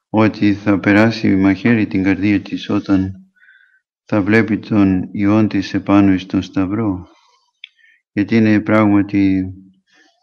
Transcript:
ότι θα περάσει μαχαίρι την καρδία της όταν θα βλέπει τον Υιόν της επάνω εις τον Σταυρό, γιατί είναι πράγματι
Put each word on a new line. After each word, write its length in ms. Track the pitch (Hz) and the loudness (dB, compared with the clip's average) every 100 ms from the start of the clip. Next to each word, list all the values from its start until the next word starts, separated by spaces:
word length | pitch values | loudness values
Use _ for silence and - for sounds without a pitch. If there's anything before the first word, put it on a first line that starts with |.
| _ | _
ότι 460 | 107 107 - 104 | 0 0 2 0
θα 260 | 98 107 98 | 0 -2 0
περάσει 560 | 104 101 113 113 107 95 | 2 4 2 0 0 2
μαχαίρι 500 | 98 95 117 117 101 | 2 0 0 0 0
την 160 | 95 | -2
καρδία 380 | 95 90 104 101 | -2 0 0 -2
της 280 | 98 92 - | -4 -10 -4
όταν 440 | 104 101 95 95 95 - _ _ _ _ _ _ _ | -4 0 0 -2 -6 -18 _ _ _ _ _ _ _
θα 180 | - 107 | -6 -4
βλέπει 360 | 95 113 107 98 | 2 2 2 -2
τον 500 | - 110 98 92 - | -2 2 2 2 -2
Υιόν 360 | 104 101 110 107 | -4 0 2 0
της 260 | 101 95 | -2 -4
επάνω 380 | 98 87 101 98 | -6 0 2 4
εις 140 | 92 92 | 2 -2
τον 160 | 92 | -4
Σταυρό, 640 | 92 95 92 107 107 90 87 _ _ _ _ _ - _ _ _ _ | -4 -4 -4 -2 -4 -4 -10 _ _ _ _ _ -20 _ _ _ _
γιατί 240 | 104 98 113 | -6 0 2
είναι 240 | 110 104 | 2 2
πράγματι 840 | 104 110 107 101 98 101 98 95 92 95 - _ _ _ _ _ | 2 2 2 2 0 0 0 0 -4 -10 -20 _ _ _ _ _